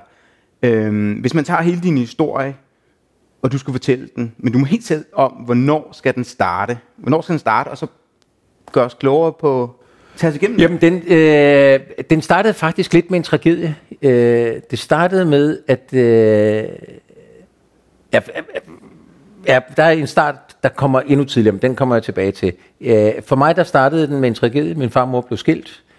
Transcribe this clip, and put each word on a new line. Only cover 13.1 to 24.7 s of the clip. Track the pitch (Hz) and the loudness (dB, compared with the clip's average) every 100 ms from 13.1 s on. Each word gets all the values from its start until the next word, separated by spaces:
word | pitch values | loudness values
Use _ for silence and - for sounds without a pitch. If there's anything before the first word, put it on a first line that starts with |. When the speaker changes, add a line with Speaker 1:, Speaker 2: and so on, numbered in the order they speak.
Speaker 2:
med | 180 | -2
en | |
tragedie. | 156 151 165 170 170 147 - - | -2 -2 0 0 -4 -8 -14 -2
Øh, | 143 123 120 117 117 123 - | 2 2 4 2 0 -4 -8
det | 120 | -8
startede | - 151 175 190 | -2 0 0 0
med, | 175 143 147 - - | 2 2 2 -2 -2
at, | 123 _ | -4 _
øh, | 131 120 113 110 107 107 107 - - - - _ - - - _ _ _ _ _ _ _ | 0 4 4 4 4 2 0 -6 -12 -20 -20 _ -20 -20 -20 _ _ _ _ _ _ _
ja, | - - - - - - 80 - - _ _ _ - 131 | -2 -2 -12 -14 -14 -16 -20 -20 -20 _ _ _ -8 0
ja, | 127 - - | 0 0 0
der | |
er | 160 | 2
en | 160 139 | 2 0
start, | - 151 135 _ _ | -2 -2 -4 _ _
der | 131 | -4
kommer | - 139 131 | -2 0 0
endnu | 143 139 | 2 0
tidligere, | 139 - 107 | 0 0 2
men | 98 | 2
den | 123 127 | -2 -2
kommer | 135 | -2
jeg | 117 | -2
tilbage | 110 95 95 | -2 -4 -4
til. | 101 95 87 _ _ | -2 -4 -6 _ _
Øh, | 139 110 107 131 - | 0 2 2 0 -2
for | 135 | 0
mig, | 147 170 | 2 0
der | |
startede | 165 143 131 160 151 | 0 2 2 0 -2
den | 139 | 0
med | 127 | -2
en | |
tragedie. | 110 120 135 160 | 0 -2 -2 -4